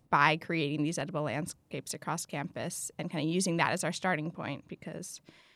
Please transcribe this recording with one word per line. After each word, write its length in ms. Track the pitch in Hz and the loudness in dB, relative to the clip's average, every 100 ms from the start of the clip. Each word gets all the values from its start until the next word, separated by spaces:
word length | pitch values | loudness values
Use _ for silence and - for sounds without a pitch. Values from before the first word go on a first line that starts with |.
| - | 2
by 280 | 156 147 156 | 6 8 6
creating 440 | - 165 143 156 | 0 0 0 2
these 160 | 151 170 | 0 0
edible 260 | 143 151 | -2 -2
landscapes 720 | 147 131 180 - - 139 - | -2 -2 -4 -8 -10 -8 -8
across 320 | 156 - 165 - | -8 -4 -4 -4
campus 640 | 147 160 - 143 - - - | -4 -4 -4 -6 -4 -8 -6
and 140 | 165 | -4
kinda 140 | 160 151 | 0 2
using 320 | 175 180 170 | 2 2 4
that 160 | 139 | 4
as 100 | 180 | 4
our 80 | 160 | 0
starting 400 | 175 185 160 156 | 0 0 0 -2
point 340 | - - 143 - | -6 -8 -8 -10
because, 500 | - 165 160 185 - - - - | -14 -10 -10 -10 -14 -18 -20 -20